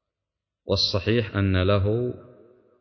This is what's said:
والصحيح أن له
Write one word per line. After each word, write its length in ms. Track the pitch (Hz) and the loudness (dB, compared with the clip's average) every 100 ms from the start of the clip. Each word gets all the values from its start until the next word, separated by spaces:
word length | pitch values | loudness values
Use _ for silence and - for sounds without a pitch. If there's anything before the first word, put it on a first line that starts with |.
| _ _ _ _ _ _ - | _ _ _ _ _ _ -4
والصحيح 680 | 95 - 101 104 117 107 104 | -2 0 -2 0 0 0 0
أن 280 | 98 95 | 0 2
له 500 | 92 101 98 113 123 - - - - _ _ _ | 2 2 2 0 -4 -8 -16 -20 -20 _ _ _